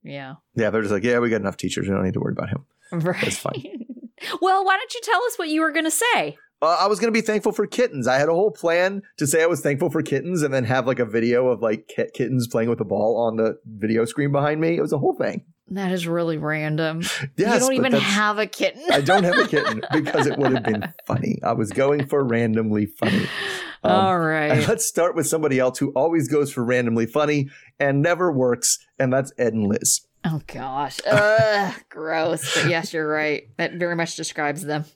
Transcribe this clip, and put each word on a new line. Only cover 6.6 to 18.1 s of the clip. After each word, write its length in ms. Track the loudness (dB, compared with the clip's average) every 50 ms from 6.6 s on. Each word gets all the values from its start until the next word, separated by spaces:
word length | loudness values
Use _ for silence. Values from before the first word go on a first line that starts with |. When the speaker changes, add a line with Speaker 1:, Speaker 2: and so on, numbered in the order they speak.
Speaker 2:
Uh, 140 | 0 2 2 2
I 60 | 2
was 120 | 2 2 2
gonna 140 | 2 2 2
be 80 | 2
thankful 320 | 0 0 -2 0 0 0 0
for 120 | 0 -2
kittens. 400 | -2 0 0 0 0 0 -2 0
I 120 | 2 2
had 100 | 4 4
a 60 | 4 4
whole 180 | 2 2 0
plan 500 | 0 0 0 2 2 4 2 2 0 -4 -10 -12 _
to 100 | -4 -2
say 160 | 2 2 4
I 40 | 4
was 160 | 4 2 2
thankful 280 | 0 -2 0 0 -2 0
for 120 | 0 -2
kittens 400 | -2 0 -2 -4 -2 -2 -2 -2
and 120 | -2 0 0
then 120 | 0 0
have, 200 | 2 0 0 2
like, 140 | 0 0 0
a 60 | -2
video 420 | 0 0 0 2 2 2 2 2
of, 140 | 2 0 0
like, 260 | 0 -2 -2 -2 -6
kit-, 260 | -8 -4 -4 -4 -4 -2
kittens 320 | -4 -4 0 0 -2 -2
playing 240 | 0 0 0 0 0
with 120 | 0 -2
a 20 | -2
ball 320 | -2 0 0 2 2 2
on 220 | 2 0 0 0
the 200 | 2 0 0 0 -4 _
video 380 | -18 -10 -6 -2 0 2 2 0
screen 300 | 0 0 -2 0 0 2
behind 260 | 2 2 0 0 0
me. 160 | 0 0 0
It 60 | 0
was 100 | 0 0
a 60 | 0
whole 160 | 0 0 0 0
thing. 300 | 0 -2 -4 -4 -6 -12 _ _ _ _ -10
Speaker 1:
That 240 | -8 -6 -4 -2 -2
is 120 | -4 -2
really 320 | -2 -2 -2 -2 -2 -2
random. 600 | -4 -4 -4 -4 -2 -2 -2 -2 -2 -2 -2 -2 -4
Speaker 2:
Yes, 220 | -4 -4 -4 -6 -8 -8 _
Speaker 1:
You 80 | -2 0
don't 220 | 2 4 4 4 2
Speaker 2:
but 40 | 2
Speaker 1:
even 160 | 2 2 2 2
Speaker 2:
that's 100 | 2 2
Speaker 1:
have 360 | 2